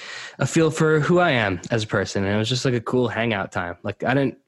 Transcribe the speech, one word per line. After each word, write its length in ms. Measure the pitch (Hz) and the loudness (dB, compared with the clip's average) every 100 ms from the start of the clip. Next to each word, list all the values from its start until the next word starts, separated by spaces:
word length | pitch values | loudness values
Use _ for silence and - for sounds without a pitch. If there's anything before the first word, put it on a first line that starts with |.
| - - - - | -16 -14 -12 -4
a 80 | 143 | 0
feel 240 | 165 160 | 2 2
for 300 | 156 160 156 | 2 2 4
who 180 | 143 175 | 4 4
I 120 | 175 | 4
am 300 | 127 101 90 - | 2 2 -2 -2
as 140 | 113 | -4
a 20 | 107 | 0
person. 360 | 107 92 101 | -2 -2 -2
And 120 | 98 | 0
it 40 | 107 | 0
was 120 | 110 | 0
just, 160 | 127 139 | -2 0
like, 80 | |
a 60 | 123 | -2
cool 280 | - 127 120 | 0 0 0
hangout 420 | 104 117 101 - | -2 -2 -2 -4
time. 280 | 101 87 87 | -6 -6 -8
Like, 220 | 104 - | -10 -4
I 80 | 98 | 0
didn't 240 | 135 135 - | 0 0 -4